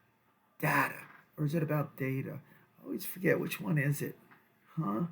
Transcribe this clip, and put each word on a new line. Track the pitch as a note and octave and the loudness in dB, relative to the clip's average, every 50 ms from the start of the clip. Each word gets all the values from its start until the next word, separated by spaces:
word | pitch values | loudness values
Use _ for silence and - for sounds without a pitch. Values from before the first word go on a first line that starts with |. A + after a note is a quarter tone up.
| _ _ _ _ _ _ _ _ _ _ _ - | _ _ _ _ _ _ _ _ _ _ _ -2
data. | - D3+ D3 C#3+ C3+ - - - - - - - - _ _ | 0 2 4 4 2 2 -2 -6 -12 -16 -20 -20 -20 _ _
Or | - D3+ | -2 -2
is | D3 D3+ | 0 2
it | E3+ D#3+ | 0 0
about | C#3+ D3+ D3+ C#3+ - - | 2 2 0 0 -2 -4
data? | - C3+ C3 C3+ C3+ - - G#2 C3 - - - - - _ _ _ | -4 -2 -2 -2 -2 -4 -4 -6 -10 -12 -16 -20 -20 -20 _ _ _
I | - | -10
always | - - - - | -8 -6 -6 -6
forget, | - - F3+ F#3+ D#3 - F3+ | -8 -8 -2 2 2 4 4
which | - F3 - - | 2 -2 -4 -4
one | G#3 G3+ E3+ | -2 2 2
is | D3 C3 D3 C#3+ - | 4 4 4 2 0
it? | C3 - - - - - - - _ _ _ _ _ _ - D#3+ | -2 -4 -6 -8 -14 -20 -20 -20 _ _ _ _ _ _ -4 -4
Huh? | D#3+ - G#2 - F3 E3+ | -2 0 0 0 -2 -2